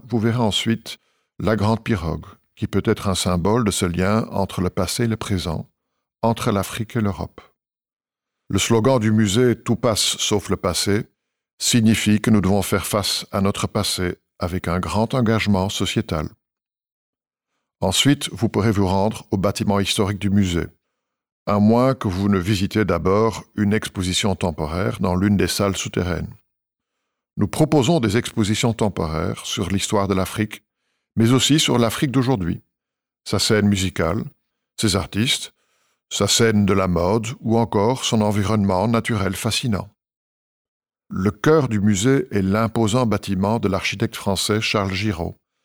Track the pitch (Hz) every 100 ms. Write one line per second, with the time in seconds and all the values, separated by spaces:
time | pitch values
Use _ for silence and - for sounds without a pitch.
0 | - 120 113 117 113 - 117 117 - -
1 | _ _ _ - 98 107 101 113 - 107
2 | 87 80 - - _ - 107 98 113 104
3 | 104 92 - 90 85 117 113 - 92 87
4 | 92 107 - 101 95 - 90 - 90 -
5 | 117 107 - 98 85 73 - _ _ _
6 | _ _ 113 113 123 101 95 - 110 123
7 | 101 90 87 - - _ _ _ _ _
8 | _ _ _ _ - 98 - 113 117 131
9 | 107 110 107 107 123 117 - 117 123 104
10 | - - - 104 - 92 95 85 - 101
11 | - _ _ _ _ - - 123 110 104
12 | - 107 - 107 92 101 92 101 - 107
13 | 95 - - 107 98 - 101 110 101 -
14 | 90 - _ - 90 90 - 87 85 101
15 | 113 135 113 113 104 95 95 - 95 -
16 | - 82 78 - _ _ _ _ _ _
17 | _ _ _ _ _ _ _ - 98 98
18 | 135 143 - 85 110 101 110 101 95 98
19 | 101 - - 98 101 - 101 101 98 -
20 | 95 98 101 101 95 85 82 - _ _
21 | _ _ _ _ - 104 104 113 131 131
22 | 107 92 101 98 87 101 95 110 98 85
23 | 82 101 113 101 - - 104 107 - 101
24 | 90 90 107 92 92 80 76 85 110 -
25 | 95 90 104 101 90 - 101 95 - -
26 | 87 82 - - _ _ _ _ _ _
27 | _ _ _ - 101 - 156 156 120 170
28 | 113 107 - - 101 107 120 107 110 90
29 | 80 80 90 110 - - 90 95 - 107
30 | 98 98 - - 110 - _ _ _ _
31 | _ - 113 131 - 151 - 120 117 -
32 | 151 123 123 123 85 - - _ _ _
33 | _ _ - 101 - 110 104 98 92 -
34 | 82 104 143 - _ _ _ - 110 95
35 | 87 98 127 - - _ _ _ _ _
36 | - - 101 - 117 107 98 98 95 85
37 | 90 113 110 - 113 113 117 107 104 131
38 | - 113 107 104 101 110 98 92 107 113
39 | 107 110 95 92 110 - 123 95 95 _
40 | _ _ _ _ _ _ _ _ _ _
41 | - 90 98 - 151 156 127 107 101 98
42 | 117 135 - 101 95 104 113 117 110 123
43 | 120 104 - 95 98 117 101 95 - 101
44 | 113 - - 95 - 107 - 113 95 95
45 | 107 87 87 - _ _